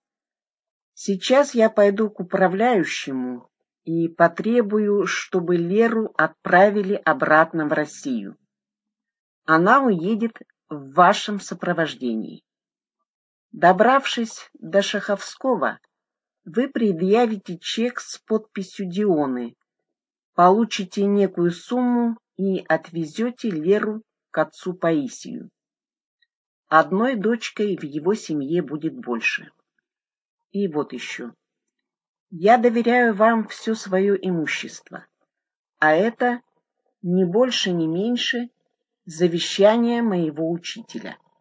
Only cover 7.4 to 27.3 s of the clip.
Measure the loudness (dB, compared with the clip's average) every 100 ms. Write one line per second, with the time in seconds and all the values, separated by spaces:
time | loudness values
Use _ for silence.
7.4 | 4 0 -2 -2 -4 -8 -6 -6 -8 -14
8.4 | _ _ _ _ _ _ _ _ _ _
9.4 | 0 2 4 4 4 0 0 -2 -4 -8
10.4 | -20 _ -16 -14 -2 4 6 4 -2 -8
11.4 | -8 -6 -4 -2 -4 -4 -4 -4 -6 -12
12.4 | _ _ _ _ _ _ _ _ _ _
13.4 | _ 2 4 6 6 4 2 -4 -6 -8
14.4 | -20 -20 -2 0 0 -2 -4 -4 -6 -6
15.4 | -2 0 -2 -6 _ _ _ _ _ _
16.4 | -6 -4 -2 0 0 0 2 2 2 -2
17.4 | -10 -12 -8 -4 -4 -6 -14 -16 -4 -4
18.4 | -4 -12 -12 -10 -8 -2 0 2 0 -4
19.4 | -8 -12 _ _ _ _ _ _ _ 4
20.4 | 6 6 2 -4 -6 -2 0 2 2 0
21.4 | -2 -2 -4 -2 0 2 0 -4 _ -6
22.4 | -2 -2 -2 -4 -2 -8 -6 -4 -6 -4
23.4 | -6 -4 0 0 0 -8 -12 _ _ -4
24.4 | -4 -6 -10 -4 0 0 -2 -10 -14 -14
25.4 | -14 _ _ _ _ _ _ _ _ _
26.4 | _ _ _ 2 4 2 0 0 0